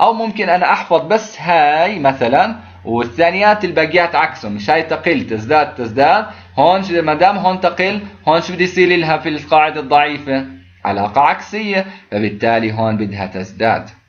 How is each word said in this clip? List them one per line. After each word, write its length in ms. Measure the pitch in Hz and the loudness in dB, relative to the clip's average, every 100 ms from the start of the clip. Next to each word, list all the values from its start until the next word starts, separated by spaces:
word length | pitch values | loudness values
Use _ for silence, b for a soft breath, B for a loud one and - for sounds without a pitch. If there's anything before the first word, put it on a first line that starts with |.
أو 120 | 202 | 0
ممكن 360 | 220 226 208 185 | 2 -4 -4 0
أنا 220 | 180 139 | 2 2
أحفظ 300 | 196 - 165 | 0 0 0
بس 400 | 151 214 214 - | 2 -2 -2 -8
هاي 580 | 165 170 147 156 180 202 | 0 2 4 2 0 0
مثلا 600 | 139 135 117 139 214 226 B B - | 0 0 2 2 2 -4 B B -4
والثانيات 800 | 117 117 151 170 185 208 214 180 | -4 -2 0 0 4 2 2 0
الباقيات 500 | 160 156 170 175 143 | 0 0 2 2 0
عكسهم، 360 | 156 - 110 | -2 -4 -10
مش 180 | 104 101 | -6 0
هاي 140 | 165 | 0
تقل 440 | - 156 - 131 113 | 0 -2 0 -2 -2
تزداد 480 | 110 110 156 143 - | -6 0 2 0 -4
تزداد، 500 | 117 113 147 202 220 B B - | -4 2 4 4 0 B B 2
هون 240 | 151 190 | 2 2
ش-، 80 | 190 | 0
ما 220 | 170 156 | -2 0
دام 240 | 151 180 202 | 2 2 2
هون 220 | 185 185 | 0 0
تقل، 420 | 185 175 185 208 208 - - | -2 0 -2 -4 -8 -6 0
هون 140 | 165 | 0
شو 120 | 170 | 0
بدي 100 | 175 | -2
يصير 340 | 180 180 175 175 | -2 2 4 4
لها 200 | 160 156 | 2 0
في 120 | 165 | -2
القاعدة 520 | 147 147 156 151 151 | -6 0 2 2 -2
الضعيفة؟ 640 | 135 147 147 143 139 135 135 - - _ 98 | 2 2 2 -2 -4 -4 -4 -14 -20 _ -6
علاقة 360 | 101 104 135 | -2 0 2
عكسية، 640 | 147 190 - 208 214 190 190 B B | 2 2 -6 -8 -4 -4 -4 B B
فبالتالي 600 | 104 107 104 120 113 110 | -4 -4 -2 0 0 0
هون 240 | 110 113 107 | -2 -2 -2
بدها 280 | 104 98 92 | -4 -6 -8
تزداد. 640 | 95 95 - 113 107 - - | -8 -10 -4 -2 -2 -6 -18